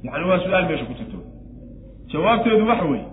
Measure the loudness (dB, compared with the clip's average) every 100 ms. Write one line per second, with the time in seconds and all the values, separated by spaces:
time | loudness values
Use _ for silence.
0 | -8 -6 2 2 2 0 0 -2 -6 -10
1 | -10 -12 -14 -18 -18 -18 -18 -18 -18 -20
2 | -8 0 4 4 6 4 6 2 2 0
3 | -4